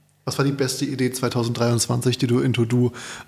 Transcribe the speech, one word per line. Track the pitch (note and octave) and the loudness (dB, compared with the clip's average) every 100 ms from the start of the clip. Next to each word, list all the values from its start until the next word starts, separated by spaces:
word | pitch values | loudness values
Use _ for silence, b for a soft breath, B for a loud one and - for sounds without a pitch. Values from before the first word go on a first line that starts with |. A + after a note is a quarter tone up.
| _ _ - | _ _ -8
Was | - | -2
war | |
die | C#3 | 0
beste | C#3 C3 - | 0 -2 -2
Idee | C#3 C3 B2+ | -4 0 -2
zweitausenddreiundzwanzig, | A#2+ B2 B2 A#2 A#2 A#2 A#2+ - B2 B2 A#2+ | 0 -2 0 -2 0 2 2 0 0 0 0
die | B2 | 2
du | A#2+ | 2
in | C3+ | 2
To-Do | B2 A2+ B2 B2 B2 B B | 2 2 2 2 0 B B